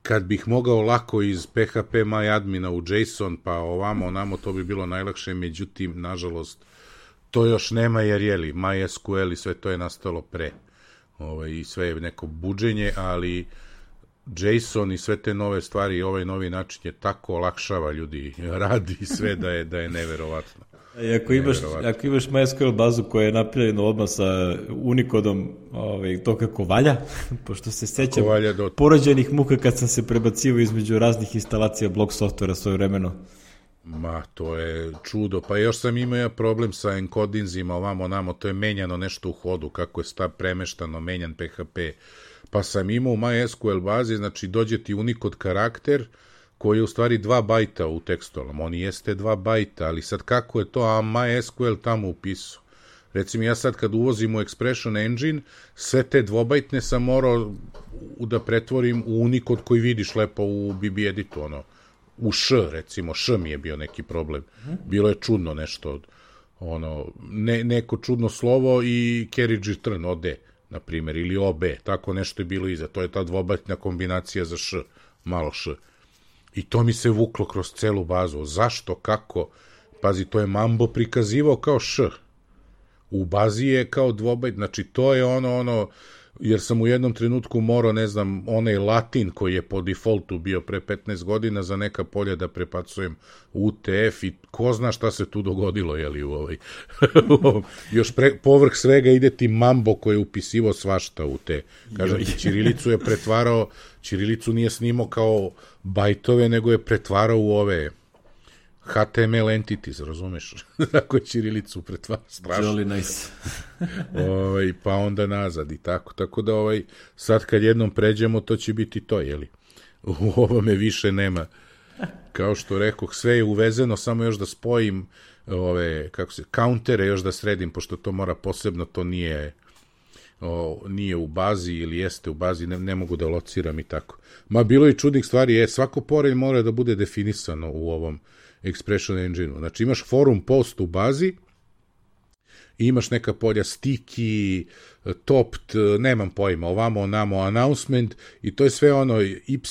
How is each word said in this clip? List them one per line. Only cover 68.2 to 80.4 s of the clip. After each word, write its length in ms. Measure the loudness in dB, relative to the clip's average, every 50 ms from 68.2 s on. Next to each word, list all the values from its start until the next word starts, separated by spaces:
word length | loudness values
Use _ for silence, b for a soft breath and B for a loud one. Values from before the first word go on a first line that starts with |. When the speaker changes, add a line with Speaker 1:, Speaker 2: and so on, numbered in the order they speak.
| 0 -2
Speaker 1:
slovo 540 | -2 0 2 4 4 4 4 4 4 4 4
i 440 | 2 2 2 2 2 0 -2 -4 -4
carriage 380 | 0 0 2 2 2 0 0 -4
return, 360 | -6 -4 -4 -6 -4 -4 -4
O 100 | -4 -4
D, 220 | -4 -4 -6 -6 -8 b b b b b _
na 100 | -16 -14
primjer, 360 | _ -6 -6 -6 -4 -4 -4
ili 200 | -4 -4 -2 0
O 160 | 0 0 0 0
B, 240 | 0 -2 -4 -4 -4 _
tako 300 | -6 -6 -4 -4 -6 -4
nešto 280 | -4 -4 -6 -6 -8
je 40 | -8
bilo 220 | -6 -4 -4 -4
iza. 200 | -4 -4 -6 -8
To 140 | -8 -6 -6
je 60 | -6
ta 160 | -4 -4 -4 -4
dvobajtna 520 | -2 -4 -4 -2 -2 -4 -4 _ -8 -8
kombinacija 720 | -6 -4 -6 -4 -4 -4 -2 -4 -4 -6 -6 -6 -6 -6
za 120 | -4 -6
š, 260 | -8 -8 -6 -8 -8 -10 b b b b b b b b
malo 280 | -6 -4 -4 -4 -4
š. 200 | -6 -8 -10 -10 -10 -12 b b b b b b b b b b b b b b _
I 80 | -12 -8
to 200 | _ 2 2 4
mi 100 | 2 2
se 160 | 2 0 2
vuklo 360 | 2 2 2 0 0 -6 -6
kroz 200 | -4 -4 -8 -8 -8
celu 340 | -6 -2 -2 0 0 0 -2
bazu. 400 | 0 0 0 0 -2 -4 -8 -10
Zašto, 500 | -6 0 0 0 0 0 -6 -8 -8 -8
kako? 540 | -6 -2 -2 -2 -2 -4 -6 -6 -6 -6 b b b b b b b b b b -2
Pazi, 240 | 0 0 0 0 -4
to 140 | -2 0
je 60 | 0